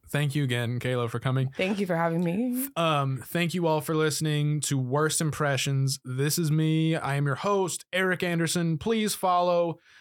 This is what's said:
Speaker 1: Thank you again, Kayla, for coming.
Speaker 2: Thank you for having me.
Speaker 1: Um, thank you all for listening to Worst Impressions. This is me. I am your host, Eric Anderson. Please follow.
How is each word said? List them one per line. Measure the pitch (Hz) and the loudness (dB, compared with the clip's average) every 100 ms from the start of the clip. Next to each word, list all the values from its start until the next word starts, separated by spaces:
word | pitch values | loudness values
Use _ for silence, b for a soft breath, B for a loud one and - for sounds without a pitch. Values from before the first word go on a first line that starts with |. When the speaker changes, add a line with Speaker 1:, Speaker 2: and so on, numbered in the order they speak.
| - | -2
Speaker 1:
Thank | 143 147 | -2 0
you | 147 | 0
again, | 139 120 117 123 | 0 0 0 -2
Kayla, | 127 123 117 | 0 0 0
for | 117 | -2
coming. | 135 131 131 - | 0 0 0 0
Speaker 2:
Thank | 190 202 | 0 0
you | 190 | 0
for | 165 | 2
having | 170 165 | 2 2
me. | 175 185 247 247 269 - | 0 0 -2 -2 -4 0
Speaker 1:
Um, | 165 147 139 135 | 2 2 0 -4
thank | - 170 170 | -4 -2 0
you | 180 165 | 0 2
all | 156 | 2
for | 147 156 | 0 2
listening | 156 147 156 147 147 151 | 2 0 0 0 0 0
to | - 139 | 0 -2
Worst | 127 139 156 151 | 0 0 2 0
Impressions. | 160 - 147 135 143 135 135 135 | -2 0 0 0 0 0 0 -2
This | 127 127 147 147 | -6 -2 0 0
is | 160 | 2
me. | 156 156 160 160 160 | 2 2 2 0 0
I | 135 139 | -2 -2
am | 143 | 0
your | 131 | -2
host, | 196 202 180 - - | 0 0 -2 -6 -6
Eric | 180 185 175 | -2 0 0
Anderson. | 180 170 165 180 170 156 | -2 0 0 0 0 -2
Please | 220 226 214 | 0 0 0
follow. | - 185 180 180 175 170 160 B B | -2 0 2 2 2 0 -4 B B